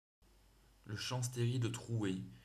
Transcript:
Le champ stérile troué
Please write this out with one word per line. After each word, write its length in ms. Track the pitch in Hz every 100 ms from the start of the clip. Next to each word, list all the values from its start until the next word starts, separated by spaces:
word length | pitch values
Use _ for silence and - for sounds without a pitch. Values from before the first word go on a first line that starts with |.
| _ _ - - - - - - -
Le 100 | 104
champ 260 | - 127
stérile 480 | 123 120 117 123 113
troué 500 | - - 117 101 92 - -